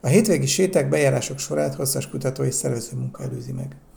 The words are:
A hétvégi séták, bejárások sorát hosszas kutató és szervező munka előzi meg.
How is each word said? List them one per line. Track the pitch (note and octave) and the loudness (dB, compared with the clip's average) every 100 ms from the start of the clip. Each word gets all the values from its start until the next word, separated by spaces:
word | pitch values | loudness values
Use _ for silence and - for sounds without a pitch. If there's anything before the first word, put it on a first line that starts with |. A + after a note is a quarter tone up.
A | A3 | 6
hétvégi | E3+ A3 D#3+ C3+ | 4 6 2 2
séták, | - F#3+ F#3 C#3 | 2 4 4 2
bejárások | D3+ C#3 C3 - C#3 | 4 4 2 -2 -8
sorát | - D3 D3 | -4 -2 -2
hosszas | C#3 C3+ C3+ C3+ | -2 -2 -2 -4
kutató | C3+ C3+ C3+ | -4 -4 0
és | C3+ | -2
szervező | - C#3 A#2+ A2 B2+ | 0 -2 -2 -4 -6
munka | B2+ - | -6 -6
előzi | C3 B2 B2 | -8 -8 -8
meg. | C3 - - - | -8 -8 -10 -20